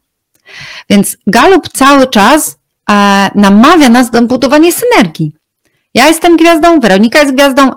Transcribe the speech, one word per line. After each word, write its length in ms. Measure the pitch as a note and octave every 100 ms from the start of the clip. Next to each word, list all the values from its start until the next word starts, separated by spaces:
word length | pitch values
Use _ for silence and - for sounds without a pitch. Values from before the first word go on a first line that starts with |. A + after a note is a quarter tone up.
| _ _ _ _ _ - - - -
Więc 260 | G3+ F#3+ - -
Gallup 420 | A3 D4+ F#4 -
cały 380 | - C4+ C#4+ C4
czas, 520 | A#3 G3+ D4+ - - _ _ -
e, 400 | G#3 G3+ G3 F#3+
namawia 540 | - G3+ G3+ C4 F4+ C#4
nas 220 | A#3+ A#3+
do 120 | A#3
budowania 480 | A#3 B3 C4+ D4 E4+
synergii. 600 | - A#4+ A4 F#3 - D#3 - _ _ _ _ _
Ja 140 | - C#4
jestem 280 | D#4+ F4 E4
gwiazdą, 440 | E4 E4 E4+ E4
Weronika 400 | - F#3+ A3+ D#4
jest 140 | D4
gwiazdą 360 | C4 C#4+ B3+ C4